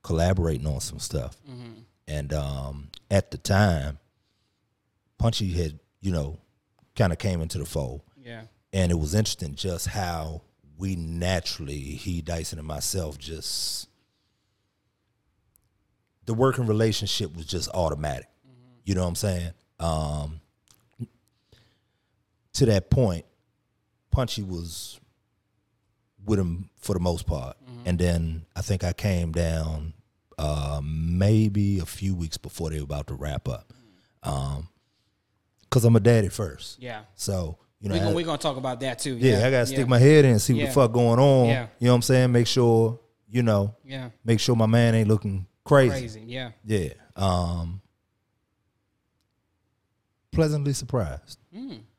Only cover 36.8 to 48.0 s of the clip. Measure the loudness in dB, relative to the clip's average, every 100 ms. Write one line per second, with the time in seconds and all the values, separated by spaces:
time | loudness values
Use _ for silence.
36.8 | -14 -14 -16 -8 -4 -4 -6 -10 _ _
37.8 | -4 0 0 0 -2 -2 -4 -4 -6 -6
38.8 | -6 -4 -6 2 4 6 4 2 2 0
39.8 | 4 8 10 10 8 6 4 2 2 4
40.8 | 4 4 4 6 6 6 6 2 -2 _
41.8 | 4 4 6 4 6 4 4 4 4 6
42.8 | 4 -2 _ _ _ 0 2 2 0 -6
43.8 | -14 -12 -12 _ 0 2 2 2 4 6
44.8 | 6 4 4 2 0 -6 -8 _ 4 4
45.8 | 6 0 -8 -14 -12 -10 -12 -14 -2 -2
46.8 | -2 -8 _ -2 0 2 0 -4 -6 -10
47.8 | _ _